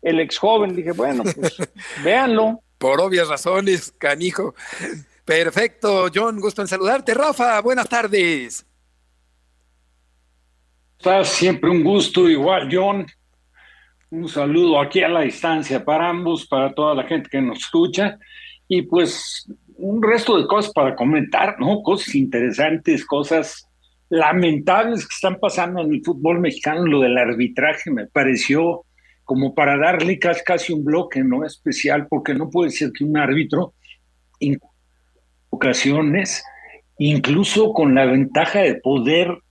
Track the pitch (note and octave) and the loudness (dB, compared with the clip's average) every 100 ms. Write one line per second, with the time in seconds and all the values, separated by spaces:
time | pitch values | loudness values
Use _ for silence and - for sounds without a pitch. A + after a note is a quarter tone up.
0 | E3 E3 D3+ - G3+ A3 G3+ F3+ E3 E3+ | 0 -2 -2 -2 0 2 0 -4 -6 -4
1 | A#3 B2+ G3+ - D#3+ - C#3+ - - - | -2 -2 -4 -4 -6 -6 -12 -12 -16 -6
2 | D3+ A#3 C4 A3 A3 A#3 _ _ C3 C#3 | 0 2 2 2 0 -2 _ _ 0 2
3 | F#3+ F#3 D#3+ C#3+ E3+ F#3 G3 F3+ - _ | 2 2 0 -2 -2 0 0 -2 -4 _
4 | D3 C#3+ F3+ F3 F#3+ - - - F3+ E3 | -4 -2 -4 -4 -6 -8 -16 -12 -12 -12
5 | - _ - D#3+ E3 F#3 A#3 _ G#3 G3 | -18 _ -2 0 0 -2 -4 _ -2 0
6 | F#3 F#3 A3+ G#3+ G3+ G3 G3 F#3+ F#3+ C4+ | 0 -2 -2 -2 -6 -4 -6 -4 -2 -2
7 | C4+ A3+ D4+ C#4+ A#3+ A3 A3 B3+ A3 A#3+ | -2 0 0 0 0 0 0 -2 -2 -2
8 | A3 G3+ F3 D3+ A#2+ - _ _ _ _ | 0 0 0 -2 -6 -14 _ _ _ _
9 | _ _ _ _ _ _ _ _ _ _ | _ _ _ _ _ _ _ _ _ _
10 | _ _ _ _ _ _ _ _ _ _ | _ _ _ _ _ _ _ _ _ _
11 | F#3 G3 F#3 - F3+ - D#3 F3 D3+ G3+ | 2 4 2 2 2 2 2 4 4 4
12 | - F#3 F3 D3+ D3 F#3 C3+ F3 G3 G3+ | 2 4 6 6 4 2 0 0 0 -2
13 | D#3 _ _ _ _ _ _ _ _ _ | -6 _ _ _ _ _ _ _ _ _
14 | _ E3 E3 D3+ C#3+ D#3+ F3 D3 C#3+ F#3 | _ -10 -6 -4 0 4 4 4 2 2
15 | E3 E3+ C#3 - E3+ D#3+ C#3+ C3+ - D#3 | 2 2 0 -2 -2 -2 -2 -4 0 0
16 | F3 F3 E3+ D#3+ - C3+ C#3 C#3 D3+ C#3 | 0 -2 -2 -4 -2 -2 0 0 0 0
17 | B2 D#3+ - C#3 B2+ - - E3 F3 F3 | -2 -4 -4 -4 -4 -4 -2 2 2 2
18 | G3+ G#3 - - - - _ F3+ - E3+ | -2 -4 -20 -20 -20 -20 _ -2 2 2
19 | E3+ - - - - - _ - F#3 A3 | 2 -2 -12 -14 -16 -20 _ -10 -4 0
20 | G#3+ A3+ A#3 G3 - G#3 G#3 - C3+ - | 2 2 2 2 2 0 0 0 0 0
21 | B2 D#3 - - F#3+ G#3+ C3+ G#3 - G3+ | 0 2 0 0 0 0 -2 0 0 -2
22 | - C#3+ C3 A#2+ B2 A2 D3+ D#3+ E3+ C#3 | 0 -2 0 0 -2 0 0 0 0 -2
23 | - C#3+ D3 E3 D3 - _ _ _ _ | 0 -4 0 -2 -2 -12 _ _ _ _
24 | _ E3 D3+ F3+ F3 D3 - F#3+ A3+ A3+ | _ 2 2 2 2 0 2 2 2 -4
25 | - - F#3+ F#3 G3+ F3+ F3 F3+ D#3 C#3+ | -8 -4 -4 -2 -2 -2 -4 -4 -2 -2
26 | - C#3 D#3 E3+ E3+ - D3 D#3+ F3 C#3+ | -2 -2 0 0 0 -2 -4 0 2 4
27 | B2+ B2 A#2+ A2+ B2 - D3 D3+ E3+ B2+ | 4 2 0 0 -2 0 0 -2 -4 -6
28 | G#2 D3+ C3+ A#2+ - C#3+ E3+ E3 - _ | -2 0 0 0 0 0 0 -2 -10 _
29 | _ _ - C3 C3+ - C#3+ C#3+ D#3 F3+ | _ _ -6 -2 -2 0 2 2 2 2
30 | E3+ E3+ F3 E3+ - F3 - D#3+ C#3+ D#3+ | 0 0 0 -2 0 -2 -2 -4 0 -2
31 | F#3+ C3+ C3 B2+ D#3 - D#3 C3 C#3+ D3 | -2 -2 0 0 -4 -6 -6 -2 0 0
32 | D3 C#3+ - C3+ D#3 F3 E3 - C#3+ - | 0 -4 -2 -4 -2 0 0 -2 -4 -2
33 | D3 D3+ C#3 C#3+ C#3 D3+ F3 _ _ - | -2 0 2 0 0 -2 -2 _ _ -20
34 | _ _ _ _ D3 C#3 _ _ _ _ | _ _ _ _ -4 -4 _ _ _ _
35 | _ _ _ _ _ - C3 B2+ C#3 D3 | _ _ _ _ _ -2 0 0 0 2
36 | D3+ E3+ F#3 - - - - - _ _ | 2 0 -2 -8 -12 -20 -20 -20 _ _
37 | D3 D3 - D3+ G3+ G#3 A3 A3 D3 C3 | 0 2 2 2 2 2 2 4 4 4
38 | C3 C3+ C3+ D3+ E3 G3+ F3 A#2 B2+ C#3 | 4 4 2 0 0 2 2 0 0 0
39 | B2 E3 F3 E3+ _ | 2 2 0 -4 _